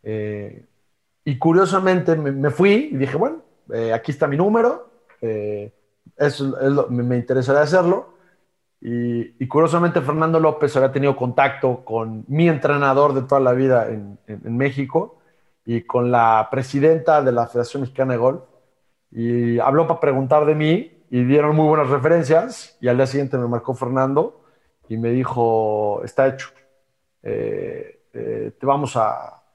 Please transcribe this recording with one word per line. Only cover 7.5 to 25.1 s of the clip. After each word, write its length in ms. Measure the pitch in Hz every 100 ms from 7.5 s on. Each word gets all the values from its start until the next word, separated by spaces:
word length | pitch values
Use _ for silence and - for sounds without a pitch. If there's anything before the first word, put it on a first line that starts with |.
| 139
hacerlo". 520 | 151 185 175 190 - _ _ _ _ _ _ _
Y, 600 | 117 120 120 117 113 _
y 60 | 131
curiosamente 520 | 147 160 170 175 175
Fernando 400 | 123 156 160 165
López 360 | 156 151 139 131
había 140 | 135
tenido 260 | 135 139 135
contacto 680 | 127 120 139 135 131 123
con 400 | - 113 113 110 -
mi 220 | 147 170
entrenador 680 | 147 139 143 139 135 147
de 80 | 135
toda 180 | 131 139
la 120 | 127
vida 360 | 123 135 123 110
en, 300 | 110 101 101 -
en, 160 | 104
en 120 | - 117
México 600 | 135 135 135 165 - _ _ _ _ _
y 180 | - 117
con 280 | - 127 123
la 380 | 123 113 113 110
presidenta 720 | 131 131 139 151 160 - 151
de 80 | 131
la 160 | 120 117
Federación 360 | 120 117 139
Mexicana 320 | 127 135 131
de 40 | 120
Golf. 220 | 123 165 - _ _ _ _ _ _
Y 460 | 113 117 120 120 117
habló 260 | 113 143 165
para 140 | 165
preguntar 440 | 147 131 135 151 151
de 100 | 151
mí 420 | 151 180 285 _ _
y 120 | 123
dieron 320 | 123 147 151
muy 140 | 156 156
buenas 220 | 156 135
referencias. 840 | 139 139 170 139 160 240 - - _
Y 80 | 123
al 80 | 123
día 100 | 131
siguiente 320 | 135 135 135
me 80 | 120
marcó 260 | 120 -
Fernando 680 | 123 127 131 131 139 202 - _ _ _ _ _
y 80 | 113
me 140 | 117